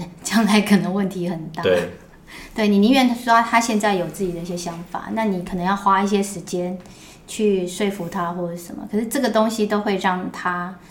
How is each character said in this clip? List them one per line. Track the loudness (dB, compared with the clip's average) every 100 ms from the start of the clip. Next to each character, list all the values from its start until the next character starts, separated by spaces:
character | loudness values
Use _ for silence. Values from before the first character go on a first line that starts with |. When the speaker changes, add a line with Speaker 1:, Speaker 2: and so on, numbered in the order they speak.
Speaker 1:
<laughs> | -12 -12
将 | -2 2
来 | 4 4
可 | 4 4
能 | 4
问 | 0 -2
题 | -2 -4
很 | -6 -8 -4
大。 |
Speaker 2:
对。 | 2 2 2 -8 -20 -20 -20 -20 -12 -2
Speaker 1:
对， | 2
你 | 6
宁 | 6
愿 | 6 4
说 | 2 4 4
他 | 6 2
现 | 2 2
在 | 2
有 | 0 -2
自 | -4
己 | -4
的 | -4
一 | -6
些 | -6
想 | -6 -10 -10
法， | -10 -6
那 | -2 0
你 | -2
可 | -4 -4
能 | -2
要 | 0
花 | 2 2
一 | 4
些 | 2
时 | 0 -6
间 | -6 -4 -4 -6 -12 -20 -20 -20 -14
去 | -2 2 2 0
说 | -2 -2
服 | -2 -6
他 | -4 -4
或 | -4 -6
者 | -8
什 | -12
么， | -12 -4
可 | -4
是 | -2
这 | 0
个 | 0
东 | 2 0
西 | 0 0
都 | 0
会 | 0 0
让 | 0 -2 -4
他 | -6 -4 -4 -6 -10 -20